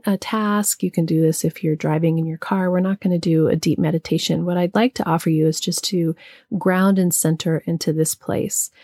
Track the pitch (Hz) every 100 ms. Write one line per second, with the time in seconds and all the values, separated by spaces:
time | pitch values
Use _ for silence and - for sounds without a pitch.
0 | - 196 - 220 208 208 202 - 185 -
1 | 160 160 160 160 165 - 160 156 156 156
2 | 165 160 160 160 - 196 185 180 185 196
3 | 185 175 170 160 156 160 165 - 156 165
4 | - 160 - 165 175 180 180 208 247 -
5 | - 165 170 160 156 156 - - - 185
6 | 165 160 - - _ 202 190 185 196 190
7 | 180 - 160 165 170 160 - 165 - 156
8 | 160 - - - 202 - - -